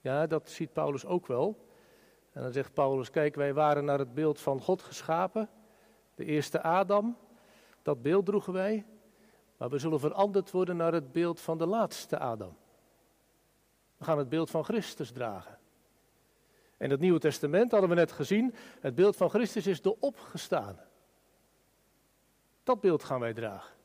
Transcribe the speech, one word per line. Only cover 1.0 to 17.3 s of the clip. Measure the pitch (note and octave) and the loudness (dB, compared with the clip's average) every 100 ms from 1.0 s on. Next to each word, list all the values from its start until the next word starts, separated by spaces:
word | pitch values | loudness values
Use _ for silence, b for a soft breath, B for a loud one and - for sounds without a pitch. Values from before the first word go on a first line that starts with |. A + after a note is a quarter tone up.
| - | -4
ook | F3+ - | -4 -2
wel. | B2 F3 A3 b b b b b b _ | 0 0 -2 b b b b b b _
En | - | -10
dan | B2+ | -6
zegt | B2+ C3+ | -6 -4
Paulus: | - C#3 C3+ A#2+ | 0 2 2 0
"Kijk, | E3 D3+ D3 | 0 0 0
wij | C#3+ | 0
waren | C#3 D3+ D3 C#3+ | 2 4 2 2
naar | C#3+ | 0
het | B2+ | -2
beeld | B2 D#3 D3 | 0 0 0
van | - C3+ | -2 -2
God | C3 F#3+ | 0 -2
geschapen. | - - - E3 F#3 A3 G#3+ - b b b b b - | -2 -12 -4 -2 0 -2 -6 -10 b b b b b -12
De | - | -2
eerste | D3+ C#3 D#3+ | -2 0 -2
Adam, | E3 F#3 F#3+ G3+ A3 A#3+ - b b b b b | 2 2 2 2 0 -6 -16 b b b b b
dat | - C3+ | -4 -2
beeld | C3 F#3+ F#3 | 2 2 2
droegen | G3+ F#3+ | 0 -2
wij. | F#3 F#3+ A3 - - _ b b b b _ | -2 -2 -2 -6 -20 _ b b b b _
Maar | B2 | -4
we | C#3 | -2
zullen | D#3 D#3 | 0 0
veranderd | D3 E3+ G3+ G3 F#3 | 0 2 2 2 0
worden | F#3 F3+ F3 | -2 -2 0
naar | E3 | 0
het | E3 C3+ | 0 -2
beeld | E3+ E3+ E3 | -2 -2 -2
van | - E3 | -6 2
de | E3 | 2
laatste | A3 G3 - - D3+ | 4 0 -2 -6 -4
Adam. | C3 A2+ F#2 - _ _ _ _ _ _ _ _ _ _ _ _ _ _ | -2 -4 -8 -14 _ _ _ _ _ _ _ _ _ _ _ _ _ _
We | |
gaan | - D3+ | -2 0
het | C3+ | 0
beeld | D#3 D#3+ | -2 0
van | D#3+ | -2
Christus | D3+ A3 - - C#3+ | -2 -4 -4 -10 -12
dragen." | B2 A#2 G2 - - _ _ _ _ _ _ _ _ b b b b | -8 -8 -8 -14 -20 _ _ _ _ _ _ _ _ b b b b
In | C3 | -2
het | C#3 | 2
Nieuwe | F3+ E3 | 4 4
Testament | D#3 | 2